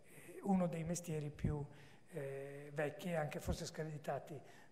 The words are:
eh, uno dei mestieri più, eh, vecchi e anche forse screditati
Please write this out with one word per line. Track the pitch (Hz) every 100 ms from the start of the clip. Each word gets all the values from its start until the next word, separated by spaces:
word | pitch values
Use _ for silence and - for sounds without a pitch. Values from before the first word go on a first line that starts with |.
| -
eh, | - - 190
uno | 233 185 175
dei | 165 165
mestieri | 170 - 156 147
più, | - - 147 143 - - - -
eh, | 165 135 135 139 143 147
vecchi | 147 147 - 180
e | 165
anche | 143 170
forse | - 170 165
screditati | - 156 151 - 139 - 143 - - -